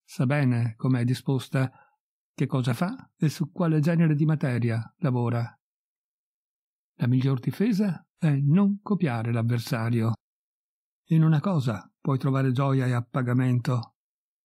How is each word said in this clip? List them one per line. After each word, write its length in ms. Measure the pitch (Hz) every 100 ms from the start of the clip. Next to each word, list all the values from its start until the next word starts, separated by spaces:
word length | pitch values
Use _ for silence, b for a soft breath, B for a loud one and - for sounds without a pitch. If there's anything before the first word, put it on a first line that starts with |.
sa 240 | _ - 131
bene 480 | 147 131 120 117 110
com'è 280 | 131 127
disposta, 680 | 120 127 - 135 - 139 131 b b b _ _ _
che 140 | - 139
cosa 300 | 135 123 117
fa 360 | 180 262 - _
e 100 | 156
su 240 | - 143
quale 280 | - 170 156
genere 340 | 151 170 165
di 120 | 147 156
materia 680 | 151 143 120 120 113 113 -
lavora. 540 | 147 123 120 117 120 - _ _ _ _ _ _ _ _ _ _ _ _ _ -
La 80 | 123
miglior 320 | 127 131 131
difesa 680 | 139 - 208 190 208 160 - _
è 140 | 160
non 500 | 139 143 170 202 202
copiare 520 | - 202 160 117 113
l'avversario. 840 | 120 117 120 - 120 113 117 113 110 _ _ _ _ _ _ _ _ _
In 180 | 160
una 160 | 160 156
cosa 520 | 202 170 120 104 - _
puoi 200 | - 135
trovare 320 | 139 135 135
gioia 340 | 123 139 135 127
e 60 |
appagamento, 1040 | 120 117 139 123 123 127 123 120 123 113 _ _ _ _ _